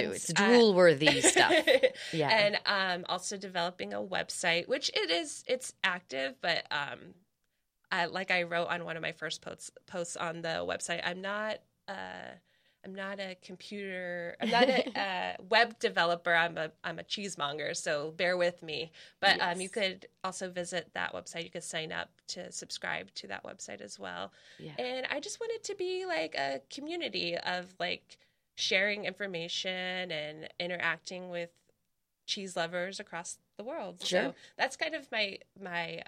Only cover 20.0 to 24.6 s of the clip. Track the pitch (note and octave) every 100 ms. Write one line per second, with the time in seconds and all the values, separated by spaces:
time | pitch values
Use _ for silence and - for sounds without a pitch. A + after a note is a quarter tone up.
20 | - _ F#3 F#3 F#3 F3+ F3 F3+ - -
21 | - F3+ - E3+ F3 F3 - E3 D#3+ E3+
22 | - _ - F3+ F3+ - - - F3+ D#3
23 | F#3+ - G3 - - - - G2+ G3+ G3
24 | F#3+ F3 G3 - - -